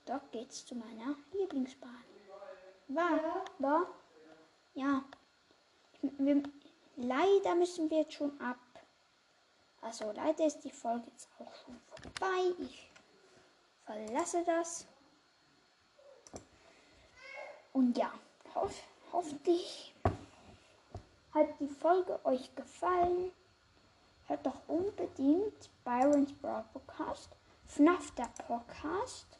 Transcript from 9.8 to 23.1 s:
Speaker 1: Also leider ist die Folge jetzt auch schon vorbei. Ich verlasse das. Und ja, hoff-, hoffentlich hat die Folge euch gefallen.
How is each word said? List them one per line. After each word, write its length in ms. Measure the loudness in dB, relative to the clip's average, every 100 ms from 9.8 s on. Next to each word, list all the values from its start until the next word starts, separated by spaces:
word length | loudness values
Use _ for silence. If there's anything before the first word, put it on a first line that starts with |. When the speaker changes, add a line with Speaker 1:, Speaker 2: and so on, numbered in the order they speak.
Speaker 1:
Also 320 | -14 -8 -6
leider 320 | -2 -2 2
ist 160 | 2 2
die 100 | -14
Folge 360 | -8 -4 -4 -6
jetzt 180 | -18 -20 -18
auch 160 | -18 -18
schon 160 | -18 -20 _
vorbei. 680 | -18 -14 -4 0 2 2 0
Ich 320 | -8 -10 -20 -20 _ _ _ -20 _ _ _ _ -12
verlasse 580 | -10 -4 -2 0 0
das. 400 | 2 0 0 -8 -14 -20 _ _ _ _ _ _ _ _ _ _ -20 -20 -20 -20 -20 _ -20 -20 _ -20 _ -20 -16 -14 -14 -18 -6
Und 240 | 2 2 2
ja, 160 | -2 -6 -20 _ -10
hoff-, 280 | -4 -4 -6 -18 -20 -6
hoffentlich 840 | -6 -4 -2 2 2 0 -12 -16 -2 -2 -2 -14 -20 -20 -20 _ _ _ -20 -20 _ _
hat 160 | 4 4 4
die 100 | -6
Folge 540 | 0 4 4 2 -2 0
euch 280 | 0 -2
gefallen. 760 | -12 -14 -4 0 4 4